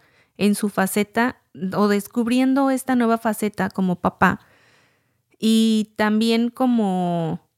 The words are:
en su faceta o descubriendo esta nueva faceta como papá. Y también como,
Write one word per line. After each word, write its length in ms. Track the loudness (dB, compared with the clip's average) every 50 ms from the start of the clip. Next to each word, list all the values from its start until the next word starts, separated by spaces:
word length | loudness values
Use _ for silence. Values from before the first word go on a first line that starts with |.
| _ _ _ _ _ _ _
en 180 | -2 0 0 0
su 140 | 0 -2 -4
faceta 720 | -2 -2 -2 0 0 -2 -4 -2 -2 -2 -2 -2 -4 _ _ _ -12 -10 -8 -4 -2
o 120 | 0 0
descubriendo 840 | 2 2 0 -2 -4 -4 -4 -2 0 2 2 2 2 2 2 2 0
esta 260 | 0 -2 -2 -2 0
nueva 220 | 0 2 0 0
faceta 520 | 0 -2 -4 -4 -2 -4 -6 -4 -4 -6 -6
como 260 | -2 -2 -2 -2 -2
papá. 420 | -2 -2 -4 0 2 0 0 0 -2 _ _ _ _ _ _ _ _ _ _ _ _ _ _ _ _ _ _ _ -4
Y 540 | 0 2 2 4 4 4 2 0 -2 -4 _
también 540 | -2 -2 0 0 0 2 2 0 0 0 -2
como, 1000 | -2 -2 0 0 2 2 0 0 0 -2 -2 -2 -2 -2 -2 -4 -6 -8 _ _ _